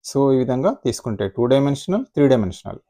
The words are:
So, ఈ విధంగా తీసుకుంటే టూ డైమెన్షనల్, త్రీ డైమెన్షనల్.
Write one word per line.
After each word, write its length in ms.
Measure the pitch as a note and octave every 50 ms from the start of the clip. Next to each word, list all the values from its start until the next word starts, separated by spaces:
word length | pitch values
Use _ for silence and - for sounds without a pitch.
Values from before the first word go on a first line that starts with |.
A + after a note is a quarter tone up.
| _
So, 140 | - - C#3 C#3 C#3 C3
ఈ 20 | B2+ B2
విధంగా 300 | A#2+ B2+ B2+ C#3+ G3 C#4 - _
తీసుకుంటే 420 | B2+ A2 - - B2 G#2+ F#2+ G#2 G2 -
టూ 100 | - A#2+ B2 C3
డైమెన్షనల్, 520 | C#3 C#3 C#3+ C#3 C#3 - - F#3 A3 C4+ _ _
త్రీ 120 | D3+ C#3+ C3+ C3
డైమెన్షనల్. 460 | A#2 G#2 F2+ E2+ - - G2 - - _